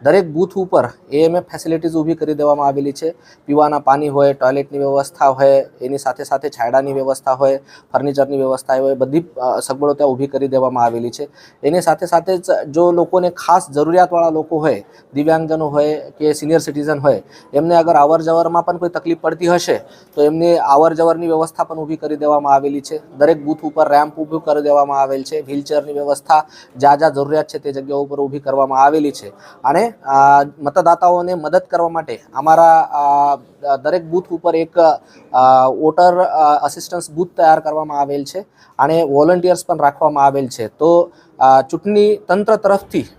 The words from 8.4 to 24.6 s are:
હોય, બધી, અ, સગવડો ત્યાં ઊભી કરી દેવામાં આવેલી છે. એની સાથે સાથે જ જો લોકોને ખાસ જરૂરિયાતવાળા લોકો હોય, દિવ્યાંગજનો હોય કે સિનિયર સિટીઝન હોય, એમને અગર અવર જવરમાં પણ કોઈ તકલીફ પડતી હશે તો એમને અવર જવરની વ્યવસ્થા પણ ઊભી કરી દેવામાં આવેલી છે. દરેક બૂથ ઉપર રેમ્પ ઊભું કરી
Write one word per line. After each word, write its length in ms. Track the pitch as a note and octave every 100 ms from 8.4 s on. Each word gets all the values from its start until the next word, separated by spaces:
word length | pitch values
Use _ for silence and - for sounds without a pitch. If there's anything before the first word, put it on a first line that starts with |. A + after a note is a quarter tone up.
| C3+ C3 -
હોય, 220 | C3 C3+ C3+
બધી, 240 | C3 D3+
અ, 400 | E3+ - B2+ G#2+
સગવડો 340 | - C3+ D3
ત્યાં 180 | C#3+ D3
ઊભી 160 | B2+ C3+
કરી 200 | C3+ C3+
દેવામાં 360 | C3 B2+ B2+
આવેલી 260 | A#2+ A#2 A#2+
છે. 180 | - C#3+ _ - _
એની 180 | C#3 F3
સાથે 240 | D#3+ D#3 F3
સાથે 320 | E3+ E3 F#3
જ 40 | F3+ E3+ C#3
જો 220 | D3 F3
લોકોને 380 | E3+ E3+ F#3 F3+
ખાસ 420 | F3 - F3 F3
જરૂરિયાતવાળા 580 | C#3 D3+ F3 F3+ F3 E3+
લોકો 300 | D#3 D3+ D#3+
હોય, 240 | D3+ G#2+ - - _
દિવ્યાંગજનો 560 | C3+ D3+ D#3+ D#3+ D#3+ D3+
હોય 320 | D3 D3+ D3+ C#3 -
કે 140 | D3+
સિનિયર 260 | D3 D3+ D#3+
સિટીઝન 400 | D#3+ C#3+ D3 D3
હોય, 220 | C#3 A#2 - - _
એમને 220 | C3+ D#3+ E3+
અગર 200 | E3 D#3
અવર 260 | D3 E3
જવરમાં 420 | D#3+ E3 E3 E3+
પણ 140 | E3 E3+
કોઈ 120 | F3
તકલીફ 280 | F3+ E3+ E3
પડતી 260 | D#3+ E3 F3
હશે 300 | F3 E3+ A#2+ - - _ -
તો 60 |
એમને 360 | D3 D#3+ E3+ E3+
અવર 360 | C#3+ C#3 D#3+
જવરની 340 | D#3+ E3 E3 E3+
વ્યવસ્થા 360 | D#3+ D#3+ -
પણ 140 | E3 D#3+
ઊભી 180 | D3+ D#3
કરી 200 | D3+ D3+
દેવામાં 380 | D3 D3 C#3+
આવેલી 280 | C#3 C#3+ C#3+
છે. 180 | C3+ D#3 - C3
દરેક 280 | D3 D#3+ C#3+
બૂથ 160 | D#3
ઉપર 280 | D#3+ D3+ D3
રેમ્પ 260 | C#3+ D3+ D3+
ઊભું 280 | D3+ D#3
કરી 180 | D3+ D3+